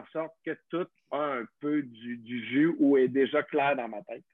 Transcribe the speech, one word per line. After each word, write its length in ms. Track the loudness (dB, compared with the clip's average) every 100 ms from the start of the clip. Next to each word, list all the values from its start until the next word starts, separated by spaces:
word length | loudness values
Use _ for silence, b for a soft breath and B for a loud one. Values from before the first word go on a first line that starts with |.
en 40 | -8
sorte 200 | -8 -8 _
que 120 | -10 -10 -6
tout 160 | -6 -6 _ -8
a 80 | -4
un 260 | -2 -4 -8 _
peu 220 | -2 -2
du, 340 | -2 -10 -12 -12
du 280 | -8 -8 -2
jus 280 | 2 2 4
ou 180 | 4 6
est 120 | 4
déjà 340 | 4 2 2
clair 340 | 0 0 0 0
dans 120 | -4
ma 140 | -10
tête. 220 | -12 -16 _